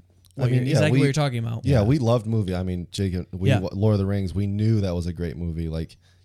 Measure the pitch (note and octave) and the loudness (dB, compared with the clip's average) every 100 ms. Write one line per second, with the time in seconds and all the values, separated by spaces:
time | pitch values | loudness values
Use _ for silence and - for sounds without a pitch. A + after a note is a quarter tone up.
0 | - _ _ - C3 B2+ B2+ D#3 - C3 | -16 _ _ -4 0 2 2 2 4 4
1 | C#3+ C#3+ C#3+ A#2+ A2+ A2+ B2+ C3+ G#2 D3+ | 2 2 -2 -2 -6 -4 2 4 4 2
2 | A2+ A#2+ G#2+ A2+ F#2 F2+ F#2 F2+ E2 - | 2 2 2 -2 0 -2 -2 -4 -6 -4
3 | G2 F2+ - F#2 F#2+ A#2+ F#2 G2 G#2+ G#2 | -2 -2 -6 -2 2 2 0 0 2 2
4 | G2 G2+ F#2+ E2 G2+ G2+ A2 A2 G2 F2 | 0 -2 -2 -2 -2 0 2 2 0 -2
5 | E2+ E2 E2+ D2 E2+ D#2+ E2 D#2+ D#2+ - | -4 -4 -6 -6 -6 -4 -4 -4 -8 -12
6 | _ _ | _ _